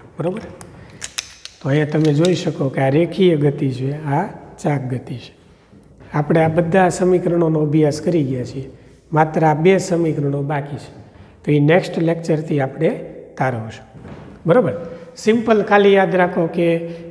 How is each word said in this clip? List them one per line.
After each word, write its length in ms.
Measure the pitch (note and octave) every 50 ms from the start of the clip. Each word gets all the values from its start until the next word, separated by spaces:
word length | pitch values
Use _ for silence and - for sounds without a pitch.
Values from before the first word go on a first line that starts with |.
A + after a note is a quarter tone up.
| - - - -
બરાબર? 200 | D3+ F3 G3 A3 - - - - - - - - - - - - - - - - - - - - - - - -
તો 80 | - C#3
અહીંયા 160 | C#3 D3+ D3+
તમે 280 | C#3+ E3 D#3 D#3 D#3 C#3+
જોઈ 220 | D3 E3+ F#3 F3
શકો 340 | - - E3 C#3+ - D3 C3
કે 120 | - D3+
આ 80 | C3+ C3+
રેખીય 460 | C#3 D#3 F3 E3+ - - F#3 F3 E3 D3
ગતિ 340 | C#3+ D3 D3 - C#3+ C3+
છે, 340 | B2 A#2+ C3 C3+ D3 D3+ D#3
આ 220 | C#3+ C#3 E3 G3 A#3+ - - - - - - -
ચાક 180 | D#3+ C#3+ C3
ગતિ 340 | B2+ B2 C3 A#2+ - - C#3
છે. 180 | A2+ - - - _ _ - - _ _ _ - - - - - - - - -
આપણે 300 | D3+ D3 - F3+ E3 D#3+
આ 40 | D#3+
બધા 420 | D#3+ F3 E3+ E3 F3 G3 F#3 F3+
સમીકરણોનો 720 | - - F#3 F3+ F#3 F3 F3+ F3 E3+ E3+ E3+ D#3+ D#3+ D3+
અભ્યાસ 420 | D3+ D3 C#3+ D#3 D3+ D3 C#3 -
કરી 220 | - F#3+ D#3 D#3 C#3
ગયા 200 | B2+ C3 B2 A#2+
છીએ, 260 | A#2 - C3+ C3 - - - - - - - _ _ D#3+
માત્ર 300 | D3+ D#3+ D#3 - E3+ D#3
આ 100 | D#3+ D3+
બે 240 | D3+ D#3+ F#3+ G3 F3+
સમીકરણો 640 | - - E3+ E3 E3+ D#3+ C#3+ D3 C#3+ C#3 C#3 C#3+
બાકી 340 | C#3 C#3+ D3+ C#3+ C#3 - C#3+
છે. 380 | A2+ - - - - - - - - - - - - -
તો 80 | -
એ 80 | D3 D3
next 380 | D3 D3+ E3+ F#3 F3+ - - F#3+
લેક્ચરથી 600 | E3 D#3+ E3 E3 - - D#3+ D3 D#3+ - D3+ C#3+
આપણે 300 | C3 - - - D#3+ G3 C#4 - - - - - - - - -
તારવશું. 480 | C3 C3 A#2+ A2 A2+ A2+ - - - - - - - - - - - - - - -
બરાબર? 280 | D#3+ E3+ B3+ F#3+ - - - - - - - - - -
Simple 480 | - - A3 A3+ A#3+ A3+ A#3 A3 G#3 G3
ખાલી 300 | - G3+ G3+ G3 G3+ G3
યાદ 220 | G3 F#3+ E3+ F3+
રાખો 320 | F3+ F3+ F3+ F3+ F3+ E3+ E3
કે 420 | - F3 E3+ E3+ E3 E3+ E3+ E3+ - - - -